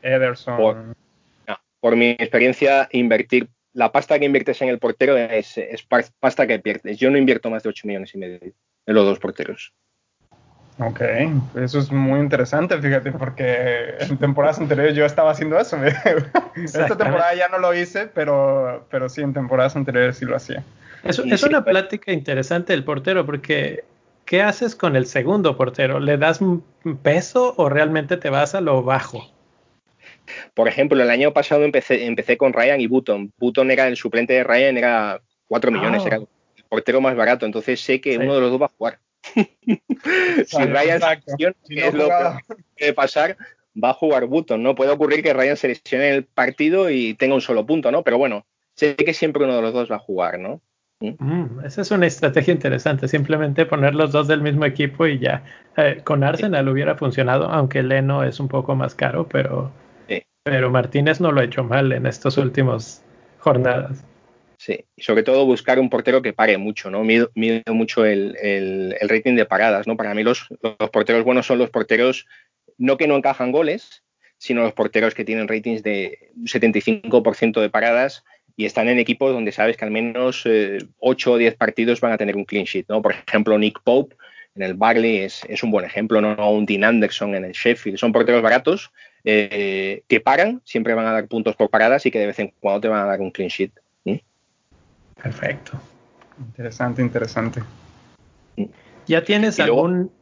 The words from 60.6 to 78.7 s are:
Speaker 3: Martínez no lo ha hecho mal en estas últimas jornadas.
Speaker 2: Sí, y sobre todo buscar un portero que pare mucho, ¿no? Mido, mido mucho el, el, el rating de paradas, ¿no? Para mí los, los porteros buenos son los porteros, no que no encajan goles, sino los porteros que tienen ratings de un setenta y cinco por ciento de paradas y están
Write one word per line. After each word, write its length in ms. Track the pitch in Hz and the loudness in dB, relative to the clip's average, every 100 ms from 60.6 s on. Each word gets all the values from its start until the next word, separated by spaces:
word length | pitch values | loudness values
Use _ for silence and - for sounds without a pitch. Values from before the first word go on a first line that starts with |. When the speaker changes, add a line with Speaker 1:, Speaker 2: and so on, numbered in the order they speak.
| 127 | 0
Speaker 3:
Martínez 500 | 127 120 143 143 151 | 0 0 0 2 2
no 120 | 175 | 2
lo 80 | 143 | 2
ha 40 | 120 | 0
hecho 180 | 127 | -2
mal 280 | 120 127 135 | -2 0 0
en 140 | 127 123 | 0 -4
estas 320 | - 139 131 | -2 -2 0
últimas 640 | 135 139 127 117 113 - _ _ _ _ | 0 2 0 0 -6 -18 _ _ _ _
jornadas. 640 | - 135 127 123 135 135 - _ _ _ _ _ | 2 2 2 0 -4 -12 -16 _ _ _ _ _
Speaker 2:
Sí, 220 | - 101 - _ | -8 -8 -8 _
y 60 | |
sobre 200 | - 107 | -2 0
todo 220 | 110 131 135 | 2 2 4
buscar 340 | 120 - 127 | 2 2 2
un 100 | 127 | 2
portero 320 | 117 123 127 | 0 2 2
que 120 | 123 | 0
pare 240 | - 110 98 | 0 2 2
mucho, 340 | 101 104 98 | 0 -8 -8
¿no? 100 | 98 110 | -4 2
Mido, 260 | 117 117 | 2 2
mido 280 | - 113 113 113 | 0 -2 -2 -2
mucho 300 | 113 113 - | -2 0 2
el, 320 | 110 101 101 - | 2 2 -2 -4
el, 520 | 104 98 95 95 95 95 | -4 -2 -2 -4 -6 -4
el 80 | 104 | 0
rating 280 | 113 127 120 | 0 2 2
de 80 | 107 | 2
paradas, 420 | 95 113 101 107 | 2 2 2 -2
¿no? 80 | 113 | -4
Para 180 | 107 | -4
mí 80 | 104 | -2
los, 280 | 110 123 - - | 0 0 -6 -8
los 280 | 113 107 107 | -8 -4 -2
porteros 340 | 110 107 117 | 0 2 2
buenos 220 | 113 127 117 | 4 0 2
son 140 | 123 | 0
los 100 | 120 | 0
porteros, 580 | 123 110 110 127 127 - - _ _ _ _ | -2 0 2 2 0 -10 -20 _ _ _ _
no 200 | 127 135 | 0 0
que 100 | 151 | 2
no 80 | 139 | 2
encajan 380 | 131 135 127 | 0 -2 -2
goles, 500 | 139 160 190 - - _ _ _ _ | 0 0 -4 -10 -20 _ _ _ _
sino 260 | - 120 | -4 0
los 100 | 117 | 0
porteros 400 | - 104 110 113 - | 0 -2 2 0 -2
que 80 | |
tienen 240 | 110 110 104 | -6 -4 -4
ratings 340 | 110 113 113 | -4 -4 -4
de 500 | 107 101 95 - _ - | -4 -4 -6 -10 _ -14
un 140 | 117 | -6
setenta 280 | 127 113 107 | 2 2 2
y 40 | |
cinco 420 | - 208 117 123 | 0 -2 2 2
por 120 | 110 101 | 2 0
ciento 240 | 113 110 | 0 0
de 80 | 107 | 0
paradas 560 | 110 113 117 135 - _ _ _ - | 0 2 2 0 -6 _ _ _ -6
y 80 | |
están 240 | 107 | -4